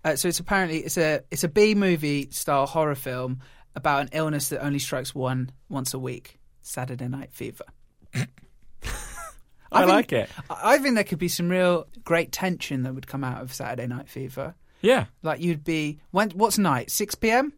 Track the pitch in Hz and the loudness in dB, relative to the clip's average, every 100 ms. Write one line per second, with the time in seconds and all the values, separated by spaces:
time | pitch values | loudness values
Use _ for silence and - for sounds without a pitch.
0 | 160 147 180 170 175 196 175 160 160 180 | -2 0 0 -2 0 2 2 -2 -2 0
1 | 156 147 - 139 165 208 214 202 196 165 | 2 2 -2 -4 0 4 6 6 4 4
2 | 147 143 135 - - 139 135 165 156 135 | 2 0 -2 -6 0 2 2 2 0 0
3 | 135 127 127 127 - - - - 151 139 | -4 -4 -4 -6 -10 -20 -14 -2 2 2
4 | 131 156 156 147 - 147 143 143 - 135 | 0 -2 0 -2 -2 -4 -2 -2 -2 -4
5 | 123 143 127 127 131 - - 139 131 131 | -6 -4 -2 -2 -4 -8 -8 -6 -4 -6
6 | 127 127 - - - _ - - 127 123 | -6 -8 -14 -20 -20 _ -12 -8 -6 -6
7 | 123 135 131 - 117 - - - - _ | -6 -8 -10 -12 -12 -12 -18 -20 -20 _
8 | - - - - - - - - - - | -8 -6 -6 -8 -20 -20 -20 -10 -8 -8
9 | - - 659 - - - - - 180 202 | -10 -12 -14 -16 -20 -20 0 4 6 6
10 | 233 120 - - - - 196 285 269 226 | 4 0 -2 -6 -12 -2 4 4 4 2
11 | 196 165 175 - 175 185 180 175 - - | 0 -2 -2 -2 0 2 4 2 -2 -10
12 | - 170 185 - 190 175 - 135 127 131 | 0 0 0 -2 -2 -2 -4 -4 -4 -6
13 | 131 139 127 123 127 - 120 123 123 123 | -10 -6 -6 -6 -10 -10 -8 -6 -6 -8
14 | - 127 131 131 139 - _ _ 185 254 | -10 -10 -10 -8 -10 -12 _ _ 4 4
15 | 107 _ 160 139 170 156 151 160 151 147 | 2 _ -4 -2 0 -2 -2 -2 -2 -6
16 | - 180 214 175 208 208 185 127 - - | -2 0 2 2 2 4 4 2 0 -4
17 | 208 - 226 240 285 | -4 -2 2 4 2